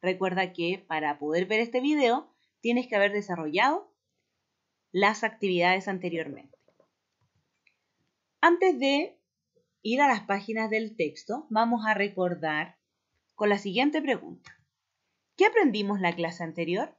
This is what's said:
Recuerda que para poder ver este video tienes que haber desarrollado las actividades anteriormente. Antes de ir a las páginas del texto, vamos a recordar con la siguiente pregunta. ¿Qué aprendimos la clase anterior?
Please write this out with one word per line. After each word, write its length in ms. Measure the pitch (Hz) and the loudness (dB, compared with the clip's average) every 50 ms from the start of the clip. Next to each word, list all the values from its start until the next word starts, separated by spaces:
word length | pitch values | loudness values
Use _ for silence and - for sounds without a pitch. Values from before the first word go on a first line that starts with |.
Recuerda 520 | - 180 190 180 190 185 180 185 190 180 180 | 0 -2 -2 0 0 -2 0 0 -2 -4 -4
que 320 | - 170 170 185 185 - | -4 -2 -2 -2 -4 -6
para 320 | _ 165 156 151 151 147 - | _ -4 -2 -2 -2 -4 -4
poder 280 | 147 151 156 170 190 | -4 -2 -2 -2 0
ver 120 | 185 214 220 | 0 0 0
este 220 | 233 233 226 254 | 0 0 -2 -2
video 520 | 254 285 302 302 277 233 233 269 - _ _ _ _ _ _ _ | 0 2 2 4 4 2 2 2 -2 _ _ _ _ _ _ _
tienes 260 | _ 226 240 247 247 | _ 0 0 0 -2
que 80 | 247 233 | -2 0
haber 160 | 208 196 202 | 2 2 2
desarrollado 800 | 202 208 202 202 180 165 160 151 147 185 220 269 311 359 403 _ _ _ _ _ _ _ _ _ _ _ _ _ _ _ _ _ _ _ _ _ _ | 0 -2 -4 -6 -6 -6 -6 -4 0 2 2 2 2 0 -6 _ _ _ _ _ _ _ _ _ _ _ _ _ _ _ _ _ _ _ _ _ _
las 320 | 175 202 202 214 208 - | 2 2 2 2 2 -4
actividades 640 | 220 220 - - 196 185 175 170 180 185 190 185 202 | -4 -4 -4 -4 0 0 2 4 4 2 2 0 -4
anteriormente. 680 | 196 185 180 175 165 165 160 147 139 - - - _ _ _ _ _ _ _ _ _ _ _ _ _ _ _ _ _ _ _ _ _ _ _ _ _ _ _ _ _ _ _ _ _ _ _ _ _ _ | -8 -6 -6 -6 -6 -6 -8 -8 -10 -16 -18 -20 _ _ _ _ _ _ _ _ _ _ _ _ _ _ _ _ _ _ _ _ _ _ _ _ _ _ _ _ _ _ _ _ _ _ _ _ _ _
Antes 380 | - 330 349 339 392 381 339 247 | 4 4 6 6 4 2 2 4
de 400 | 262 269 277 285 320 - - _ _ _ _ _ _ _ _ _ _ _ _ _ _ | 2 2 2 2 0 -4 -8 _ _ _ _ _ _ _ _ _ _ _ _ _ _
ir 200 | 220 233 262 294 | -2 0 2 4
a 40 | |
las 140 | 277 247 202 | 2 2 0
páginas 500 | 185 - 196 202 196 208 220 220 220 214 | 0 -2 -4 -4 -2 -6 -6 -4 -4 -2
del 240 | 214 220 226 214 214 | -2 -4 -4 -4 -4
texto, 540 | - 165 151 143 - - - 208 277 311 - | -4 -4 -4 -4 -10 -10 -8 -8 -8 -8 -4
vamos 340 | 220 214 226 233 240 233 214 | 0 0 2 2 0 -2 0
a 100 | 214 214 | 0 0
recordar 840 | 202 196 208 202 190 185 180 175 151 147 156 151 151 160 175 - _ _ _ _ _ _ _ _ _ _ _ _ | 0 0 -2 -2 -2 -2 -2 -2 -2 -4 -4 -2 -2 -4 -6 -10 _ _ _ _ _ _ _ _ _ _ _ _
con 140 | _ 208 208 | _ 0 0
la 100 | 202 196 | 0 0
siguiente 420 | 202 202 180 220 254 294 302 320 | -2 -4 -2 0 0 2 0 -2
pregunta. 560 | 277 277 247 185 - - 175 180 _ - - _ _ _ _ _ _ _ _ _ _ _ _ _ _ _ _ | -2 0 -2 -2 -4 -14 -18 -18 _ -20 -20 _ _ _ _ _ _ _ _ _ _ _ _ _ _ _ _
¿Qué 100 | - 370 | 2 2
aprendimos 540 | 427 466 466 392 285 202 214 202 202 208 202 | 4 4 4 4 4 2 2 -2 -2 -2 0
la 140 | 190 170 170 | 0 -2 -2
clase 300 | 170 170 165 170 - 175 | -2 -4 -6 -4 -6 -10
anterior? 520 | 160 156 - 170 160 175 196 269 339 - | -10 -6 -6 -4 -4 -2 -4 -4 -6 -8